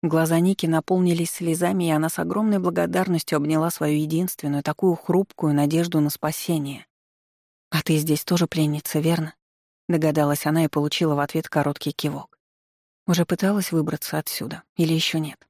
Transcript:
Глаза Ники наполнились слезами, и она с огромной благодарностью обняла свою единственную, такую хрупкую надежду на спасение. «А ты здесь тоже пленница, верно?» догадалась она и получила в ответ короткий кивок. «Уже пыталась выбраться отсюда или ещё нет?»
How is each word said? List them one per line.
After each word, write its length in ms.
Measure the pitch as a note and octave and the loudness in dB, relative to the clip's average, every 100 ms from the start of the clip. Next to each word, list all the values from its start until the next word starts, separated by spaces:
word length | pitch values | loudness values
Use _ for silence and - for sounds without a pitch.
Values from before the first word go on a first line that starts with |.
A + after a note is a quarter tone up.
Глаза 360 | E3 D#3+ D#3+ E3 | 0 0 2 4
Ники 280 | F3+ G3 E3 | 2 2 0
наполнились 640 | D#3+ - F#3 F3+ E3+ E3+ | 0 0 2 2 2 -2
слезами, 560 | - E3+ E3 F3 F#3+ E3+ | -4 -2 0 0 0 0
и 20 | |
она 180 | D3+ D#3+ | 2 0
с 120 | - | -2
огромной 400 | E3 G3 A3 G3+ | -4 0 2 2
благодарностью 760 | F3+ F3 E3+ F3+ F#3 E3+ - D#3 | 0 0 0 0 0 0 0 -2
обняла 340 | D3 D#3 E3 | 0 0 0
свою 300 | - D3+ D3+ | -2 0 0
единственную, 600 | D3+ D#3+ F3+ - D3 C#3+ | 0 0 -2 -4 -4 -2
такую 320 | C#3 D3+ F#3+ | -4 0 0
хрупкую 600 | E3+ - F3 G3 - E3 | 0 0 0 0 -2 0
надежду 460 | C#3+ C#3+ D#3+ E3+ D#3 | 2 2 2 0 2
на 80 | D3 | 0
спасение. 760 | - D#3 D#3 - E3 C#3+ C3+ - _ _ _ _ _ _ _ _ | 0 -6 -6 -2 -2 -2 -10 -16 _ _ _ _ _ _ _ _
«А 120 | D#3+ | -6
ты 140 | - D#3 | 0 0
здесь 280 | D#3 D3 | 2 -2
тоже 220 | - F3 E3 | 0 0 0
пленница, 540 | E3 D3+ D3+ - D3+ | 0 0 0 -4 0
верно?» 340 | D#3 E3+ D#3+ - _ _ _ _ _ | 2 0 -2 -8 _ _ _ _ _
догадалась 580 | E3+ D#3 D3+ D3 D3 D3+ | 2 2 2 2 2 0
она 180 | D#3 | 2
и 40 | D#3+ | 2
получила 460 | - D3 - E3 | 0 -2 0 0
в 60 | C#3+ | 0
ответ 280 | C#3+ D#3+ D#3 | 0 -2 -2
короткий 440 | - D3 D3 - | 0 0 -2 -6
кивок. 460 | - D3+ C#3+ - _ _ _ _ _ _ _ - | -4 -6 -6 -12 _ _ _ _ _ _ _ -2
«Уже 180 | F3 | 0
пыталась 480 | E3+ F3+ F#3+ G#3 F3+ | 2 0 0 0 0
выбраться 460 | E3 D3 D3+ - D3+ | 0 0 -4 -6 -6
отсюда 440 | - - - - - - | -6 -8 -8 -10 -14 -2
или 160 | E3 | 2
ещё 260 | D#3+ D#3+ D#3+ | 2 0 -2
нет?» 300 | D3+ - _ | -4 -10 _